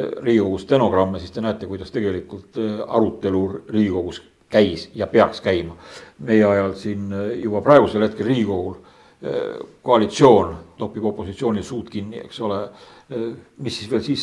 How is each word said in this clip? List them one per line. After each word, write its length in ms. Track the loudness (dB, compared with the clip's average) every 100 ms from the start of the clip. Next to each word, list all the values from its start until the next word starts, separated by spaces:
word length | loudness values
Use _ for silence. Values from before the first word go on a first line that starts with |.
| -2 -4
Riigikogu 380 | 2 4 4 -2
stenogramme, 600 | 2 2 4 4 2 0
siis 100 | -8
te 80 | -6
näete, 240 | -4 -4 -8
kuidas 180 | -10 -8 -4
tegelikult, 640 | -2 -4 -8 -14 -12 -6
eh, 140 | -6 -6 -2
arutelu 580 | 0 0 0 -2 0 -2 -4 -4
Riigikogus 500 | 0 0 0 -6 -8 -18 _ _
käis 320 | 4 4 2 -8
ja 140 | -8 0
peaks 320 | 4 4 2
käima. 380 | -2 -2 -2 -12 -20 -20 -20 -12 2
Meie 160 | 4 4
ajal 320 | 4 0 -4
siin, 320 | -6 -6 -6
eh, 240 | -6 -6 -4
juba 220 | -4 0 6
praegusel 400 | 6 6 2 0
hetkel 240 | 0 -2
Riigikogul, 480 | 0 0 -2 -4 -8 -16 _ _ _ -6
eh, 400 | -4 -6 -8 -14 -8
koalitsioon 720 | 2 2 2 6 8 8 4 -4 -14 -10
topib 320 | -10 -4 -4
opositsioonil 560 | -4 -8 -4 -2 -2 -4
suud 240 | -8 -8
kinni, 320 | -10 -10 -12
eks 160 | -14 -8 -6
ole. 140 | -4 -6 -12 -20 -20 -12
Eh, 200 | -8 -8 -10 -16 -12
mis 80 | -10
siis 160 | -10 -4
veel 140 | -2
siis 160 | -2 -4